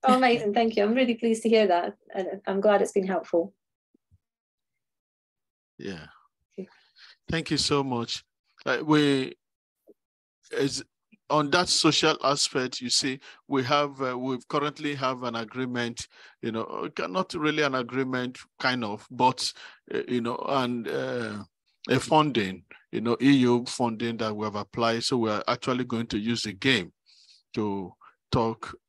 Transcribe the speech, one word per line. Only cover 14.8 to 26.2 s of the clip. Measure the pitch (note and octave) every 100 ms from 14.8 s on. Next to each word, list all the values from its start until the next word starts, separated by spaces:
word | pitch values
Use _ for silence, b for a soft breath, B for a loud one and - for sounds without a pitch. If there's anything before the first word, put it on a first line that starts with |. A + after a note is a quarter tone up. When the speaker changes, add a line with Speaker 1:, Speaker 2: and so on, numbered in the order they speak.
| D3+ C#3+
Speaker 2:
have | C3 B2+
an | B2 A2+
agreement, | A2 B2 C3 B2 A#2+ A#2 - B B B
you | A#2
know, | A2 G#2+ - F3 -
uh, | -
not | F3+ F#3 E3+
really | D3+ D3+
an | D3 C3
agreement, | A#2+ B2+ C3 B2+ B2 B2+ - _
kind | C3+ B2+
of, | A2 G#2+ -
but, | B2 B2 B2+ - B B B -
uh, | - -
you | B2
know, | A#2 - -
and, | C#3 B2 B2 A2+
uh, | C3+ C3 B2 A2+ G#2 G2+ _ _ _ -
a | B2+
funding, | - D#3 D3+ A#2+ G2 F#2 - B B
you | A2+
know, | A2 A#2+
E | C3 C#3
U | B2 A#2+ B2
funding | - A#2+ A2 A#2 A2+
that | A2 G#2+
we |
have | G#2+ G#2
applied. | G2+ - A#2 A#2
So | A#2 C3
we | A2+
are | G#2 -
actually | A#2+ - B2+ B2+
going | A#2 A#2
to |
use | A2